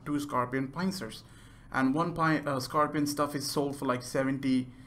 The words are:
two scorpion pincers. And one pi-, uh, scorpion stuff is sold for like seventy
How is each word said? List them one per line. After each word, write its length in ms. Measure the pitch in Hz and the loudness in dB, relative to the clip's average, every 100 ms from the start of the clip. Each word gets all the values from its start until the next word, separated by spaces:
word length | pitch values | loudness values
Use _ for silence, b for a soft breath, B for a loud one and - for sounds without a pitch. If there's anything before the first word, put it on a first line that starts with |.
| - | -4
two 120 | 147 | -2
scorpion 480 | 143 127 123 131 135 | 0 0 0 0 -2
pincers. 560 | 160 190 - 113 - - B B B B | -2 -2 -2 -8 -10 -16 B B B B
And 200 | 127 131 | 0 2
one 200 | 147 170 | 2 0
pi-, 260 | 160 160 151 | 2 2 2
uh, 220 | 151 135 | 0 -2
scorpion 440 | 127 156 147 156 147 | 0 2 2 2 0
stuff 300 | 147 143 143 | 0 0 -2
is 160 | 131 | -2
sold 240 | 156 143 143 | 0 0 0
for 80 | |
like 180 | 135 123 | -2 -2
seventy 640 | - 143 131 135 135 131 127 B | -2 0 0 0 2 2 0 B